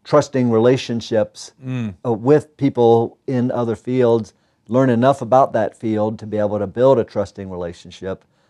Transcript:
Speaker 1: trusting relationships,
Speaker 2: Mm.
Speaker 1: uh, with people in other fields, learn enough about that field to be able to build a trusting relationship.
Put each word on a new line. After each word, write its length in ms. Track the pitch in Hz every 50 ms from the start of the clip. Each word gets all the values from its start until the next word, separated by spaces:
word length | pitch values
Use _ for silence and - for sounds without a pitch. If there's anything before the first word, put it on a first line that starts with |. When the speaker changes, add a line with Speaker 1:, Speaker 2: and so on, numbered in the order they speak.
| _
Speaker 1:
trusting 480 | - - 147 139 - - 135 123 120
relationships, 1040 | 113 110 113 123 131 131 - - 120 117 - - 117 107 104 - _ - - - _ _ 131
Speaker 2:
Mm. 300 | 131 131 127 117 107 90 - -
Speaker 1:
uh, 60 | 127 113
with 420 | 98 117 131 147 147 143 _ _ -
people 600 | 139 139 - 123 120 113 117 117 117 - - _ - -
in 220 | 135 123 120 123
other 260 | - 120 123 113 110
fields, 580 | - - 123 127 127 123 117 117 117 110 - _ _ _ _ _ _ _ -
learn 220 | 110 127 135 131
enough 320 | 120 113 123 135 139 135
about 320 | 127 107 123 131 135 117 104
that 220 | - 107 - -
field 440 | _ - 113 110 107 107 110 113 -
to 60 | - 110
be 100 | 104 104
able 220 | 104 104 104 104
to 80 | 101 95
build 320 | 87 117 127 135 139 143
a 40 | 139
trusting 460 | - - 110 101 - - - 98 95
relationship. 760 | 92 87 90 87 87 - - 90 87 - 90 95 95 - _ _ _ _ _ _